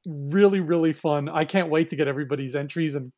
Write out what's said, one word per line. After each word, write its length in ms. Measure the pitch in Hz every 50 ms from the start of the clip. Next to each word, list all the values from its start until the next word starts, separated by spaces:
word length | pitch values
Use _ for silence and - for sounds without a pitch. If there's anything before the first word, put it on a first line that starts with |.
| _
really, 540 | 180 156 143 143 139 156 190 202 196 196 196
really 340 | 175 151 170 170 160 160 147
fun. 340 | 147 - 160 147 147 143 151
I 160 | 156 156 156
can't 240 | 156 - 196 175 160
wait 200 | 151 160 165 160
to 60 | 170
get 120 | 139 156 139
everybody's 480 | 135 139 147 127 147 135 139 131 127
entries 400 | 143 143 143 - 170 160 156 139
and 160 | 143 127 127 -